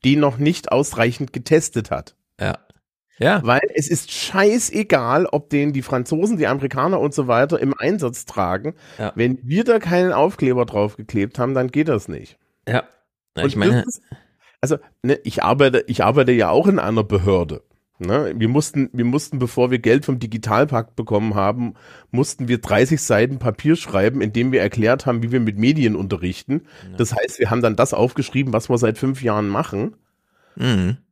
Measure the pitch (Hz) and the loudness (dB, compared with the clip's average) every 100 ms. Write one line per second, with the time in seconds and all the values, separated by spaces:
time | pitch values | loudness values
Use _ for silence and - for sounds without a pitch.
0 | 127 147 147 120 147 175 - 123 147 - | 4 4 2 2 0 0 0 0 0 0
1 | 117 120 135 - 120 160 - 120 104 65 | 0 0 -8 -8 2 2 2 -6 -4 -8
2 | - _ _ _ 98 - _ _ _ _ | -8 _ _ _ -6 -6 _ _ _ _
3 | _ _ 151 196 117 127 285 - 143 165 | _ _ 0 2 2 2 2 -2 -2 -4
4 | - - - 190 208 233 - - 214 151 | -4 -10 -4 2 4 2 -2 -4 0 0
5 | 120 139 180 147 - 143 147 139 123 131 | 2 2 2 -2 -2 0 0 -2 -2 -4
6 | 123 156 202 214 120 135 135 135 147 185 | -2 -2 0 0 0 0 -2 -2 0 0
7 | 147 143 127 117 143 165 135 139 131 202 | 0 -2 0 2 2 2 0 0 -2 0
8 | 135 123 - - 90 95 135 - - - | -2 -6 -10 -4 -2 -2 -6 -12 -20 -8
9 | 107 - 120 127 120 165 233 226 175 175 | -8 0 0 0 -2 -2 2 0 2 0
10 | 185 117 156 202 131 123 117 104 104 - | 2 2 0 2 0 0 0 0 -2 -4
11 | 107 110 101 - 123 131 127 139 156 120 | -6 -2 -2 -2 -2 -2 -2 -2 0 -2
12 | - 73 - _ _ _ - 117 - _ | -4 -14 -14 _ _ _ -4 -4 -4 _
13 | _ _ _ - 139 110 101 160 170 - | _ _ _ -4 -2 2 2 2 0 -10
14 | _ - _ _ _ _ 135 147 - _ | _ -20 _ _ _ _ -2 -2 -4 _
15 | 123 139 - - 90 135 139 127 - 123 | -2 0 -2 -2 0 4 4 4 0 0
16 | 98 135 127 123 95 104 175 196 95 113 | 2 4 4 4 4 4 4 2 2 0
17 | 104 101 92 95 80 73 _ _ _ _ | 2 2 2 2 0 -8 _ _ _ _
18 | 87 123 127 92 110 135 147 143 131 123 | -4 -2 -2 -2 0 0 0 -2 -2 0
19 | 120 139 151 139 123 - 123 127 117 131 | 0 0 -2 -4 -4 0 0 2 4 2
20 | 147 131 113 110 110 107 143 120 113 - | 2 -4 -4 -6 0 2 2 0 -4 -10
21 | 110 107 110 101 98 120 120 - - - | -2 -2 0 0 0 0 -4 -8 -20 -20
22 | _ 120 139 - 120 120 - 104 131 156 | _ -2 -2 -4 -4 -4 0 2 2 0
23 | - 107 123 135 123 104 147 160 - 98 | 2 2 2 0 -4 -2 0 0 0 0
24 | 101 135 107 110 127 131 98 - 107 131 | 0 0 -2 0 0 2 0 0 0 2
25 | - 117 117 127 110 104 117 156 120 98 | 0 -2 0 0 0 2 2 4 2 0
26 | 98 95 87 92 - 147 - - 92 92 | -4 -4 -4 -6 -6 -6 -6 -20 -20 -4
27 | 117 - 117 - 113 117 117 110 123 - | -2 -2 -4 -2 0 2 0 2 0 2
28 | 123 - 131 127 135 110 - 120 117 110 | 0 0 -4 -2 0 -2 0 0 0 0
29 | 131 135 123 107 104 101 156 101 127 - | -4 -2 -2 0 0 -2 -4 -4 -6 -8
30 | _ _ _ _ _ - 123 107 90 127 | _ _ _ _ _ -4 0 2 0 -4
31 | _ | _